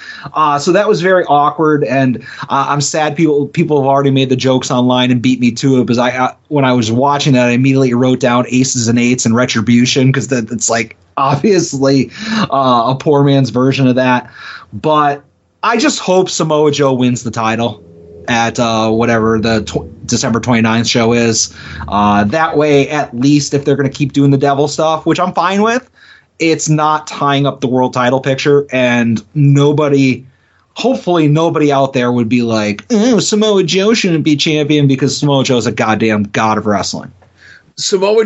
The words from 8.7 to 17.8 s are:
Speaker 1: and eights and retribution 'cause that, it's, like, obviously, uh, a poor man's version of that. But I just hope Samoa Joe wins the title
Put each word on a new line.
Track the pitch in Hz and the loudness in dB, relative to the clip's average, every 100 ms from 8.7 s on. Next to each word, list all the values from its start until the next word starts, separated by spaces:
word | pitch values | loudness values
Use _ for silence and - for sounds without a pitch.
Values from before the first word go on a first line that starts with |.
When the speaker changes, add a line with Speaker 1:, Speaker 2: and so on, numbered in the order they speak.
| 127 113 | 0 0
Speaker 1:
and | 120 | 0
eights | 120 123 117 | 2 0 0
and | |
retribution | 117 123 117 110 120 123 143 131 | 0 0 -2 2 2 2 2 2
'cause | 135 104 | 0 -2
that, | 127 110 | -4 -4
it's, | 117 - | -6 -4
like, | 117 113 - _ - | -2 -4 -10 _ -4
obviously, | 135 143 214 185 - 135 135 139 117 - - 220 190 | -2 0 2 2 0 -2 2 2 0 -6 -6 -4 -2
uh, | 135 131 120 117 | 0 2 2 2
a | 135 | -2
poor | 160 143 | 0 2
man's | 143 139 123 | 4 2 0
version | 123 131 131 131 | 0 0 2 2
of | 123 | 2
that. | 127 123 - - - - - | 0 0 -4 -14 -20 -20 -16
But | 104 156 151 147 143 - _ _ _ | -6 -2 2 0 -2 -8 _ _ _
I | 202 233 | -2 0
just | 294 - | 0 -2
hope | - 185 185 | 0 0 0
Samoa | - 160 151 151 | -2 -2 2 2
Joe | 139 139 | 2 0
wins | 127 127 120 | 2 0 -2
the | 117 | -6
title | 117 110 113 117 - | -4 -4 -2 -4 -6